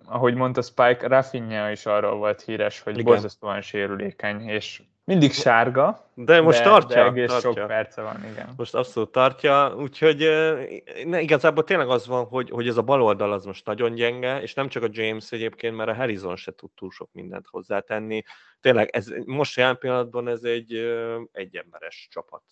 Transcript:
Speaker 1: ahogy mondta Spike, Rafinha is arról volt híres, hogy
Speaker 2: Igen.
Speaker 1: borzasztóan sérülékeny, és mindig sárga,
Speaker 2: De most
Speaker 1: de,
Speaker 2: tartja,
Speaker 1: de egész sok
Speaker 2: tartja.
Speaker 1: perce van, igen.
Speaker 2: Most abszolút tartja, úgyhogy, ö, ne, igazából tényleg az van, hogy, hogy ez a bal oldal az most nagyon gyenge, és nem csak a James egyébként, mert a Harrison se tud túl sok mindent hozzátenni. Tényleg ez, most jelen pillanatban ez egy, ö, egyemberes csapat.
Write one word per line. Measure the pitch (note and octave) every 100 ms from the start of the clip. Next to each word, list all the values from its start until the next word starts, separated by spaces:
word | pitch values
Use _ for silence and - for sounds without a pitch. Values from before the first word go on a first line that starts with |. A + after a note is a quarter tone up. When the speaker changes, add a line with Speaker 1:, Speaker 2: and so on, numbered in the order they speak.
| -
Speaker 1:
ahogy | B2 B2+ B2
mondta | B2+ B2+
Spike, | A#2+ - B2 B2 B2
Rafinha | C3 B2+ B2+ A2+ G#2+ G#2
is | G#2 A2
arról | G#2 G#2 G#2
volt | G#2 G#2
híres, | - A2 G#2+ -
hogy | -
Speaker 2:
Igen. | A2 A#2
Speaker 1:
borzasztóan | G#2 G#2 - G#2+ G2+
sérülékeny, | - G#2 G2+ G2 G2+ - G#2 G#2
és | A2+ G#2+ - - _ _ -
mindig | F#3 C#3+
sárga, | - B2+ A#2 A#2+ C3 D#3+ - _
Speaker 2:
De | - A#2+ E3+
most | D#3+ F#3+
Speaker 1:
de, |
Speaker 2:
tartja, | G3+ G#3 B2 A#2+
Speaker 1:
de | A#2+
egész | B2+ A#2+
sok | B2
Speaker 2:
tartja. | B2 G#2 G#2
Speaker 1:
perce | A2 A2 -
van, | A2 A2 G#2+
igen. | G#2+ A2+ B2+
Speaker 2:
Most | A#2 A2+
abszolút | G#2 A#2 G#2+
tartja, | B2+ C3 C3+ D3+ C#3 C#3 G2+
úgyhogy, | C#3 - D#3+ C#3+
ö, | D#3 D#3 D#3+ D3 C3 - - - D3
ne, | F3
igazából | D#3 D3+ E3 D3+
tényleg | D#3 F#3 B2+
az | B2 B2
van, | B2+ A#2+
hogy, | B2+ B2
hogy | A#2+ A#2+
ez | A#2
a |
bal | A2+ C#3
oldal | A2+ G2+ G#2
az | G2+ G2
most | F#2 -
nagyon | G#2+ A#2
gyenge, | A#2 A#2+ B2 B2+ C3+
és | A2+
nem | - C#3
csak | B2+
a | A2+
James | A2 A2 A2 -
egyébként, | A#2 A2+ - A#2 A2+
mert | A2
a |
Harrison | A2+ C3 G2+ F#2+ F#2
se | -
tud | - F2 _
túl | F#2+
sok | - F2+
mindent | F#2 F#2 F#2+ F#2+
hozzátenni. | F#2+ F#2 G2+ - G#2+ A2 A2 - - _ _
Tényleg | C3 A#2 G#2
ez, | A#2 - - -
most | C#3 C#3 -
jelen | B2+ B2+
pillanatban | C3 B2+ A#2+ B2 A#2+
ez | A#2
egy, | A#2+ A#2 A2+
ö, | A2+ A#2 A#2 A#2 A#2 A#2
egyemberes | - F#2+ F2+ E2+ E2 E2 - -
csapat. | E2+ - D#2 _